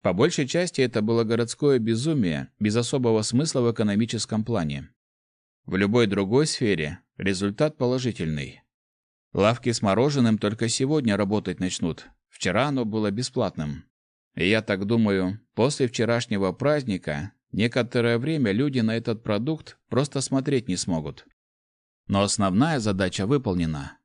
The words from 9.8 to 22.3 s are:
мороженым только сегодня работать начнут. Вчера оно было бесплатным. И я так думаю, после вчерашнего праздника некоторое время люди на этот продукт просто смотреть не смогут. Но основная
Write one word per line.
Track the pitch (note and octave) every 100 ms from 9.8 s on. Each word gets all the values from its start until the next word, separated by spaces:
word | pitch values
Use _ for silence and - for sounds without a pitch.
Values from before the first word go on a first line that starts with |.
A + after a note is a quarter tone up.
мороженым | G#2 F#2+ C#3 C#3+ A#2 G#2+
только | G#2 A2 A#2
сегодня | - C3+ D#3 A#2+
работать | G2+ G2 G#2 F#2+ E2+
начнут. | F#2 - E2+ - - _ _
Вчера | - F#2+ F#2 C#3+
оно | C3+
было | A2+ A2 G#2+
бесплатным. | G2+ B2+ B2+ G2 E2+ D2+ C#2 - _ _ _ _
И | - F2
я | A2
так | G#2+ G2
думаю, | G2+ A#2 G#2+ G2 F#2 G#2+ _
после | - B2 - B2+
вчерашнего | - A2+ A#2 - G2+ F#2+
праздника | E2 C#3+ D3+ B2+ F#2 - D2 F#2+ _ _
некоторое | - A#2 B2+ A#2 B2 A#2 A#2
время | C#3 E3 A2+
люди | G2+ C#3+ C3
на | A2 A2+
этот | A#2 G#2+
продукт | - G#2 B2+ D#3 - - _
просто | A#2 D3 C#3
смотреть | - C3+ C3+ C3+ G#2+
не | F2+
смогут. | - E2 D2 - _ _ _ _ _ _ _ _ -
Но | G2
основная | G2+